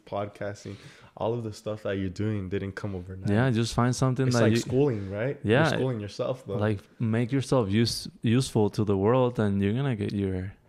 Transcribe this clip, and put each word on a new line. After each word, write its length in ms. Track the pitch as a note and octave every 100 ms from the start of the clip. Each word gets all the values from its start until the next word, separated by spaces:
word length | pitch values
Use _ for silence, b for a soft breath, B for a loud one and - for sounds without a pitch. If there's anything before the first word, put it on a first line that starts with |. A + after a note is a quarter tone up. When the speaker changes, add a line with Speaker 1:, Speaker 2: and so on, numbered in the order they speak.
| -
Speaker 1:
podcasting, 720 | G2+ G#2 - G2+ G#2 G#2 G2+ B B B -
all 180 | A#2
of 80 | A#2+
the 100 | A2
stuff 300 | G#2 A2 G#2+
that 160 | G#2+ G2
you're 100 | F#2+
doing 400 | F2 G#2+ G#2+ F#2
didn't 220 | G2 G2 -
come 180 | G#2+
overnight. 360 | F#2 F2+ F#2+ G2
Speaker 2:
Yeah, 200 | G#2 C3
just 240 | A2 A2+
find 200 | - A#2+ B2
something 320 | C3 B2+ C3
Speaker 1:
It's 80 | A#2+
Speaker 2:
that 60 |
Speaker 1:
like 80 | A2
Speaker 2:
you 60 | A#2
Speaker 1:
schooling, 520 | - B2+ D3 G#2+ G2
right? 280 | G2+ B2+ C#3
Speaker 2:
Yeah. 260 | G2+ B2 D#3
Speaker 1:
You're 100 | -
schooling 200 | C3 A#2
yourself, 460 | G#2 - B2 B2+ -
though. 100 | G2
Speaker 2:
Like, 220 | G#2+ G2+ - -
make 320 | A2+ A2+ A#2
yourself 360 | C3+ - C3 G2
use-, 380 | G#2+ A2+ - - -
useful 480 | A#2+ A#2+ C3 A#2 G#2
to 140 | -
the 120 | G#2 G2
world, 440 | G2+ B2+ B2 A#2+
and 200 | G#2 G2
you're 120 | G2
gonna 200 | A#2 C#3 G#2+
get 160 | G#2
your, 400 | G2+ F#2+ F#2 F#2+ -